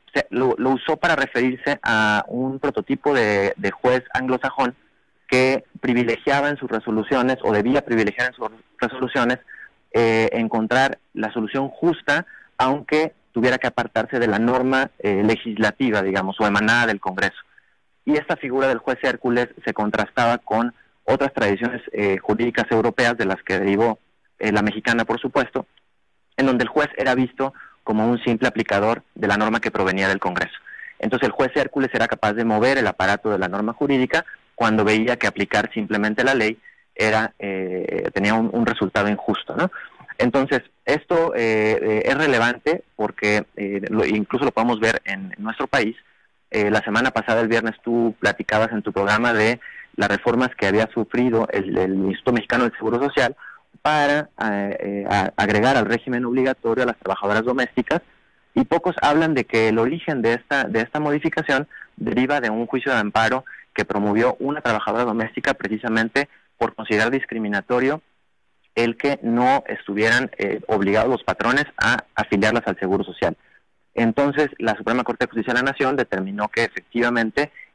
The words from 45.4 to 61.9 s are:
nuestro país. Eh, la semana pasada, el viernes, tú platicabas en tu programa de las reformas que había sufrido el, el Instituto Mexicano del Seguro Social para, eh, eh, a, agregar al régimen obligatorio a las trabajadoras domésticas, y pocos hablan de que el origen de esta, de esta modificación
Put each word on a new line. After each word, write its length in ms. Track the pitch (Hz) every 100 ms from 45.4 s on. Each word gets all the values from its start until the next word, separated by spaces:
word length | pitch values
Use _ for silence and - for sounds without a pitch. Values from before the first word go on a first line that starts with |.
nuestro 220 | 104 113 135
país. 300 | 139 110 117 _ _ _ _ _
Eh, 180 | 107 104
la 140 | 107
semana 260 | 110 107 131
pasada, 320 | 117 107 113
el 60 | 113
viernes, 260 | 117 113 -
tú 300 | - 120 117 110
platicabas 520 | 110 101 107 107 110
en 120 | 110
tu 100 | 104
programa 400 | 95 98 107 120
de 260 | 110 110 123 - - - -
las 140 | 101
reformas 420 | 104 - 117 127 -
que 120 | 98
había 200 | 104 110
sufrido 540 | - 107 120 123 113 113
el, 240 | 101 95 87
el 200 | 92 95
Instituto 380 | 95 92 -
Mexicano 320 | 120 - 117 120
del 120 | -
Seguro 220 | 113 120
Social 360 | 139 135 123 - - - _ -
para, 480 | 147 151 143 147 147 -
eh, 380 | - 202 202 -
eh, 260 | 101 101 98
a, 240 | 101 92 -
agregar 420 | 101 107 120 135
al 100 | 104
régimen 360 | 117 - 123 123
obligatorio 580 | 127 131 131 - 131
a 40 | 123
las 100 | 117
trabajadoras 460 | 95 98 101 104
domésticas, 580 | 117 131 123 - - 165 - _ _ _ _
y 120 | - 269
pocos 300 | 165 185 -
hablan 320 | 147 147 160
de 120 | 139 110
que 240 | 113 110
el 100 | 113
origen 420 | 120 165 - 139
de 140 | 113 120
esta, 300 | - 139 127
de 160 | 110
esta 180 | 117 151
modificación 680 | 151 147 160 - 151 135 151 - -